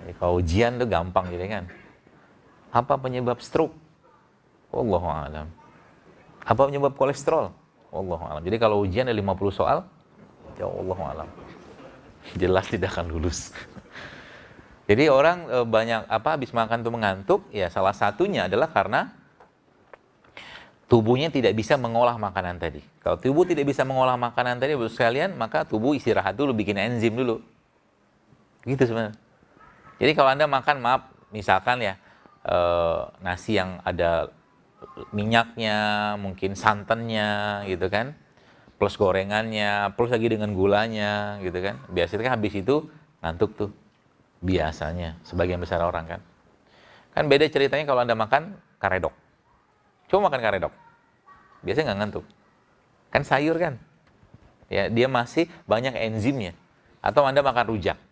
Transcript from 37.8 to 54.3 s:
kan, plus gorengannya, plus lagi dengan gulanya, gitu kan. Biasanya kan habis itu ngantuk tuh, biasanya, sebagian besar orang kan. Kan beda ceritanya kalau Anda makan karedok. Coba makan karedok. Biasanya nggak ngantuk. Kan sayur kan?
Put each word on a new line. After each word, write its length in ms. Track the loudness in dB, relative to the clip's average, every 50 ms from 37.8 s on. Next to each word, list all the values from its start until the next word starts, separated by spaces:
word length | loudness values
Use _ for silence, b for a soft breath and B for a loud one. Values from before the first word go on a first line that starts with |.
| -2 0
kan, 300 | 0 -2 -2 -2 -8 -16 _ _ b b b b b b b b b _ 0
plus 160 | 0 2 2
gorengannya, 960 | 2 4 4 2 0 0 0 -2 -2 -2 -2 -2 0 0 0 0 0 -2 -2
plus 160 | -2 -2 0
lagi 160 | 0 0 2
dengan 240 | 0 0 0 -2 -2 0 2
gulanya, 800 | 4 4 4 4 2 0 -2 -4 -2 -2 -2 -2 -4 -6 -8 -8
gitu 160 | -8 -6 -6 -4 -4
kan. 160 | -4 -6 -8 -14
Biasanya 360 | -6 -2 -2 -2 -2 -2 -4 -2
kan 60 | -2 -2
habis 160 | 0 -2 -2 -2 -2
itu 320 | 0 0 0 0 0 B B B B B _ _ -8
ngantuk 320 | -8 -2 -2 -2 -2 -2
tuh, 160 | -6 -8 -8 -8 -14 _ _ _ _ _ _ _ _ _ _ _ _ -2
biasanya, 800 | 0 0 2 0 -2 -4 -6 -8 -8 -6 -6 -8 -8 -10 -12 -16
sebagian 400 | -10 -2 -2 0 0 0 -4 -4
besar 160 | -4 -2 0 0
orang 320 | 0 -2 -4 -8 -8 -12 -12
kan. 20 | -14 _ _ _ _ _ _ _ _ b b b b b b b b b b
Kan 160 | -2 2 4
beda 160 | 4 4 4
ceritanya 400 | 2 2 2 0 2 0 -2 0
kalau 160 | 0 2 2 2
Anda 160 | 2 2 0
makan 400 | 2 2 2 0 0 -2 -16 -18 _ _ _ _ -2
karedok. 320 | 0 0 0 -2 -4 -8 _ _ _ _ _ _ _ _ _ _ _ _ _ _ _ _ _ _ _
Coba 160 | 0 2 2
makan 160 | 2 0 0 0
karedok. 320 | 0 0 0 -2 -4 -8 -10 -20 -20 _ _ _ _ _ _ _ -20 -20 -20 _ _ -20 -12 -6
Biasanya 320 | -4 -2 -2 0 -2 -2
nggak 60 | -2 -4
ngantuk. 220 | -4 -4 -10 -12 -12 -20 _ _ _ _ _ _ _ _ _ _ _ _ _ _ _ 0
Kan 80 | 0 2
sayur 320 | 2 2 2 2 2 2
kan? 240 | 0 0 -4 -4 -8 -16 _ _ _ _ _ _ _ _ _